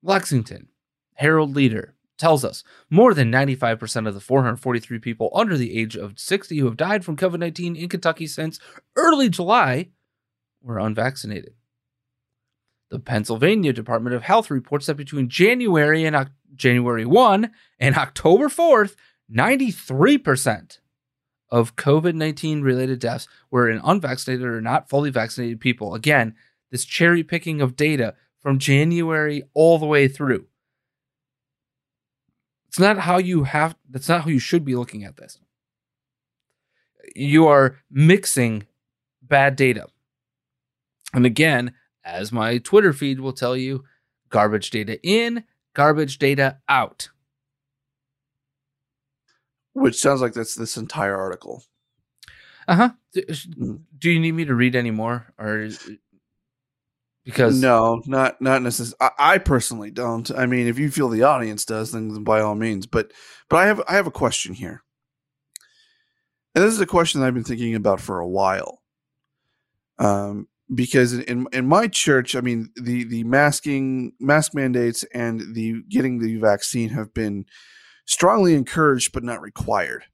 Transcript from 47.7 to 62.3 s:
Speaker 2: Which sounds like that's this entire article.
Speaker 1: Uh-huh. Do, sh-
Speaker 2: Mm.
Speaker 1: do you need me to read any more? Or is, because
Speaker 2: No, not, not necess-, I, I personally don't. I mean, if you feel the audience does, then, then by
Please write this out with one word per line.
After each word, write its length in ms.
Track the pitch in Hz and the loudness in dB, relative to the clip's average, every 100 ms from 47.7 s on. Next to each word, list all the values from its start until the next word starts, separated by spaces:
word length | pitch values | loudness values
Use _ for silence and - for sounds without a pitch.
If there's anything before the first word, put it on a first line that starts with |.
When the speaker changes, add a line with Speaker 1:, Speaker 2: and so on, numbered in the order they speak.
| _ _ _ _ _ _ _ _ _ _ _ _ _ _ _ _ _ _ _ _ | _ _ _ _ _ _ _ _ _ _ _ _ _ _ _ _ _ _ _ _
Speaker 2:
Which 260 | 262 254 117 | -2 -2 0
sounds 220 | 147 139 | 0 0
like 120 | 123 | -2
that's 220 | 113 113 - | -4 -10 -8
this 220 | 113 - | -10 -10
entire 380 | 113 - 98 98 | -12 -6 -4 -4
article. 460 | 95 92 - - _ _ _ _ _ _ - - _ _ - | -6 -10 -14 -20 _ _ _ _ _ _ -20 -20 _ _ -2
Speaker 1:
Uh-huh. 220 | 175 247 - _ | 2 2 0 _
Do, 100 | - - | -8 -8
sh- 140 | 151 180 | -12 -12
Speaker 2:
Mm. 320 | 160 123 110 _ 143 | -10 -10 -10 _ _
Speaker 1:
do 140 | 165 | 0
you 80 | 165 | 2
need 140 | 165 | 0
me 120 | 160 156 | -2 -2
to 80 | 123 | 2
read 200 | 123 123 | 2 0
any 160 | 120 | -4
more? 420 | 110 113 120 117 _ | -4 -4 -6 -10 _
Or 240 | 107 107 | -8 -6
is, 280 | 110 104 - 107 _ 95 _ _ _ _ _ _ _ _ _ _ | -8 -14 -18 -20 _ _ _ _ _ _ _ _ _ _ _ _
because 360 | - 117 123 135 | -12 2 4 4
Speaker 2:
No, 400 | 127 117 113 117 120 | 4 4 4 0 -2
not, 360 | 131 131 - | 0 0 0
not 200 | 131 131 | 0 0
necess-, 320 | 123 120 117 - | 0 -6 -8 -2
I, 100 | 127 - | -2 2
I 180 | 147 190 | 2 4
personally 540 | 185 135 - 117 104 | 2 0 0 -10 -12
don't. 400 | 98 123 113 117 | -8 -6 -6 -6
I 140 | 131 127 | -4 0
mean, 200 | 123 120 | 0 0
if 140 | 117 | -2
you 100 | 147 | -4
feel 200 | 139 135 | -2 -2
the 140 | 110 | 4
audience 420 | 127 143 113 104 - | 4 4 -2 -8 -8
does, 260 | 110 110 | -6 -6
then, 160 | 113 110 | -8 -8
then 160 | 107 | -8
by 160 | 104 | 0